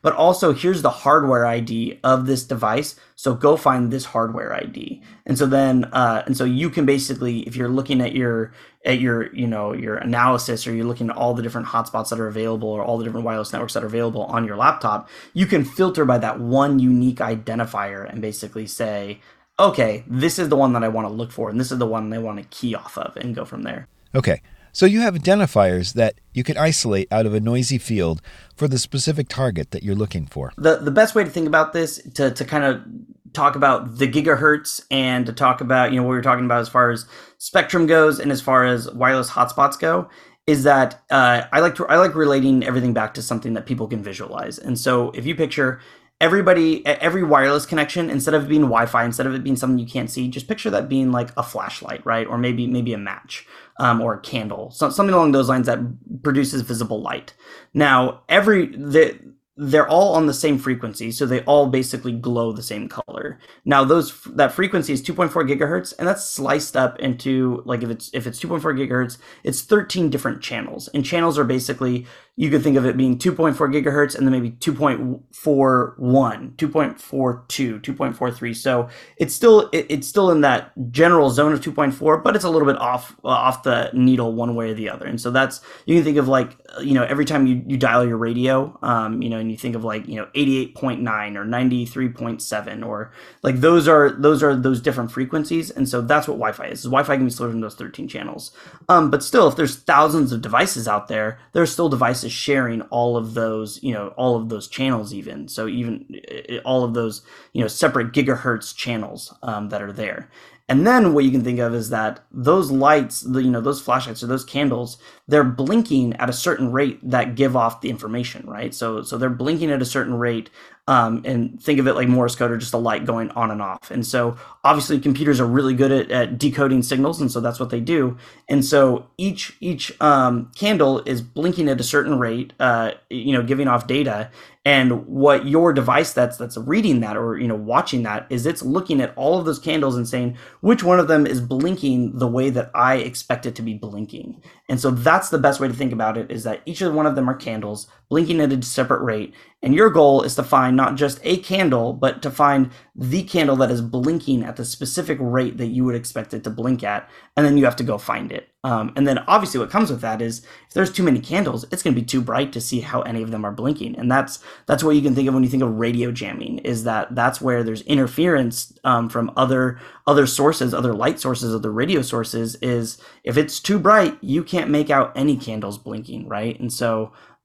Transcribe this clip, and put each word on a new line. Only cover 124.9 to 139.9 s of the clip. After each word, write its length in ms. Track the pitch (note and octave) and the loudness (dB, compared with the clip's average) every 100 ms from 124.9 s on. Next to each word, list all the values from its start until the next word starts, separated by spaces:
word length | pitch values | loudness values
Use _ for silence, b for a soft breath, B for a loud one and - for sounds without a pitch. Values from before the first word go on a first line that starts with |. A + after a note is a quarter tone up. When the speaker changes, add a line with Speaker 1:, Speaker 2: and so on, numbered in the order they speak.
| D3 | 0
Speaker 1:
computers 400 | D3 C3 D3 C3+ | 0 0 2 2
are 80 | A#2+ | 4
really 260 | B2+ C3+ | 2 2
good 180 | B2+ C3+ | 2 2
at, 200 | C3+ - | 2 0
at 260 | B2+ A2+ A#2+ | -2 -2 0
decoding 460 | C#3+ C#3+ C#3 C3 | -2 2 2 2
signals, 380 | B2 C3+ C#3 D#3+ | 2 0 0 0
and 100 | C#3 | -2
so 80 | B2 | -2
that's 200 | A#2 A#2 | -4 -4
what 100 | B2 | -6
they 100 | A#2+ | -4
do. 380 | A#2 E3 B2+ B2 B B B | -2 0 0 -2 B B B
And 140 | C#3 C3+ | 0 4
so 420 | D3 C3+ C3 - - | 6 6 2 -4 -6
each, 400 | F#3+ G3 - - | -6 -4 -10 -10
each, 400 | F3 D3 - - | -6 -6 -8 0
um, 500 | D3+ C#3 B2+ A#2+ A#2+ - | 2 4 4 0 -4 -4
candle 440 | G#3 G3+ C#3 C3+ | 0 2 2 2
is 200 | - B2+ | -2 -6
blinking 480 | A#2+ - E3+ F3 D3+ | -6 -4 -2 0 0
at 100 | B2+ | 0
a 40 | |
certain 340 | B2 D3 C#3+ C#3 | 0 0 2 0
rate, 340 | A#2+ A#2 - - | -2 -4 -8 -2
uh, 320 | B2+ A#2 A2+ - - | 2 2 0 -6 -10
you 220 | B2 A#2+ | -6 0
know, 100 | C3 | 0
giving 240 | A#2 C3+ C#3 | 0 0 2
off 180 | A#2+ - | 0 0
data. 460 | C3 C3+ G#2 A#2 B B B | -2 0 -4 -8 B B B
And 420 | C#3 C#3 B2+ A#2+ - | 2 4 4 0 -4
what 420 | C3+ C#3 C3+ C3+ | 2 4 4 4
your 260 | D#3 E3+ | 4 4
device 400 | C#3 A#2+ C#3 D#3 | 4 2 2 2
that's, 240 | - B2 - | 0 0 -2
that's 200 | A#2+ A#2+ | -12 -10
reading 420 | A#2+ F#3+ G#3+ B2+ | -2 0 2 2
that 160 | A2 G#2+ | 0 -4
or, 200 | A#2 G#2+ | -4 -4
you 100 | B2 | -4
know, 80 | G#2+ | -4
watching 460 | G#2+ B2 C#3 C3 | 0 0 0 -2
that 220 | A2+ G#2+ - | -4 -6 -6
is 160 | B2 C3 | -4 -2
it's 160 | F3 | -4
looking 360 | B2+ D#3 F3+ D3 | -2 -2 0 0
at 140 | B2+ - | -2 -2
all 220 | C3+ F3+ | 0 0
of 80 | D#3+ | 0
those 140 | C#3 | -4
candles 360 | - D#3 C#3+ | -2 -2 0